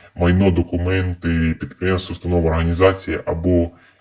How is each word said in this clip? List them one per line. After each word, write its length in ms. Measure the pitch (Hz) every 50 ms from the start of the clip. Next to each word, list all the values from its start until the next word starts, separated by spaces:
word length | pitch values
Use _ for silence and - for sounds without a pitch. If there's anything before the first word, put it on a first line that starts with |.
| - - -
майно, 340 | - 85 87 90 92 98 95
документи, 1040 | 85 87 85 - - 87 87 92 95 95 92 90 87 87 - 85 82 82 82 80 80 80
підприємства, 520 | - 69 - - 87 92 92 90 - - 87
установи, 360 | - - 87 87 87 82 80
організації 720 | 82 82 82 85 82 82 95 95 95 - - - - - -
або 460 | - 82 82 82 92 90 87 82 87 - - _ _ _ _